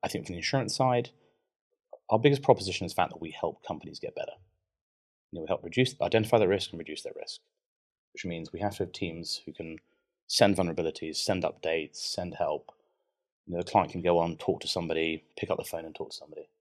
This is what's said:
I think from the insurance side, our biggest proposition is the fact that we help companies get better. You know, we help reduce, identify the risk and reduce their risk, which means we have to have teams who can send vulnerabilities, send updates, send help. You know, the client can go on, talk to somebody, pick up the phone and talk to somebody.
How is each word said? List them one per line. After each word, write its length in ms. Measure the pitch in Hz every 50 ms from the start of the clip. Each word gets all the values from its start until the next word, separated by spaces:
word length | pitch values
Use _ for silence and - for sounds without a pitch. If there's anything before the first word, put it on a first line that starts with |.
| -
I 40 |
think 180 | - - 92 -
from 80 | - 90
the 60 | 87
insurance 360 | - - - 135 127 104 -
side, 360 | - 131 127 123 120 120 - _ _ _ _ _ _ _ _ _ _ _ _ _ _ _ _ - - _ -
our 100 | - 110
biggest 220 | 117 147 139 135
proposition 440 | - - 123 - 98 95 90 - 95
is 80 | 85 -
the 40 |
fact 140 | - 87 -
that 100 | - 80
we 100 | 82 80
help 340 | - - - 82 - - _
companies 340 | - 85 76 - - 73 -
get 160 | - - -
better. 180 | - - - - - - _ _ _ _ _ _ _ _ _ _ _ _ _ _ _ _ _
You 80 | - 85
know, 20 |
we 60 | 80
help 160 | 78 92 - -
reduce, 360 | 85 82 123 127 127 - _
identify 360 | - 104 107 110 107 110 -
the 100 | 113 107
risk 240 | 90 98 95 - -
and 80 | - 82
reduce 240 | 80 76 78 - -
their 100 | - -
risk, 260 | - - - - - _ _ _ _ _ _ _ _ _ _ _ _ _ _ _
which 120 | - -
means 280 | 90 85 82 82 78 -
we 60 | 85
have 180 | 101 104 101
to 60 | - 98
have 100 | 85 -
teams 480 | - 98 87 82 85 82 - - - -
who 60 | -
can 260 | 78 - 82 82 80 78 _ _ _ _ _ _ _ _ _
send 280 | _ - - 113 101 101
vulnerabilities, 640 | 92 92 85 82 90 82 80 78 - - 82 76
send 260 | - - - 101 92 85
updates, 540 | 80 78 - - 80 82 82 78 76 _
send 380 | - - - - - 90 87 82
help. 360 | - 85 73 76 73 - - _ _ _ _ _ _ _ _ _ _ _ _ _ _ _
You 80 | - 87
know, 80 | 85
the 80 | 90 -
client 220 | - 107 90 76
can 100 | - 90
go 180 | 82 87 87 85
on, 180 | 85 85 82
talk 240 | 76 - - 82 -
to 60 | -
somebody, 560 | - - 92 87 80 82 80 82 82 80 80 _ _ _
pick 120 | - - -
up 80 | 90
the 80 | - -
phone 180 | - - 82 82
and 120 | 80 78
talk 160 | - 80 -
to 40 | -
somebody. 340 | - - 73 71 73 76 _ _ _